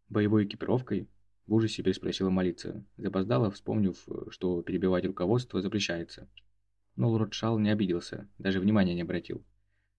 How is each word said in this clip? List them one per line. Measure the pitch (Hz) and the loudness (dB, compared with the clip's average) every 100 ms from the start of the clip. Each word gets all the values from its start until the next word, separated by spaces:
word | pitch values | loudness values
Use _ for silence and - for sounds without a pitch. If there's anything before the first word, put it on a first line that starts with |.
| - | -2
«Боевой | 107 104 107 104 | 2 4 4 2
экипировкой?» | - - 127 127 98 - _ _ _ - | -2 0 0 0 -6 -6 _ _ _ 0
в | |
ужасе | 110 110 - | 2 2 0
переспросила | 92 92 92 87 95 | -2 0 -2 -2 0
Молица, | 92 90 85 - - - - | 2 0 -2 -8 -12 -14 -8
запоздала, | 101 95 95 127 107 | -4 -2 0 2 0
вспомнив, | - - 107 95 85 - - - | -2 -4 0 0 -2 -10 -10 -12
что | - 90 87 | -4 -2 -2
перебивать | 82 90 92 90 92 | -2 0 2 2 0
руководство | 95 90 120 123 92 | -2 0 0 -2 -4
запрещается. | 95 104 - 82 85 - - _ _ _ _ _ _ - | -2 -2 -2 -4 -8 -14 -20 _ _ _ _ _ _ -2
Но | 120 | 0
лорд | 113 104 | 2 0
Шал | - 113 113 | -2 0 2
не | 104 | 2
обиделся, | 107 95 85 - - - - | 2 2 0 -4 -12 -14 -6
даже | 98 95 | -2 2
внимания | 98 107 92 87 | 4 4 4 0
не | |
обратил. | 85 87 - - - _ _ _ _ | -4 -4 -6 -12 -14 _ _ _ _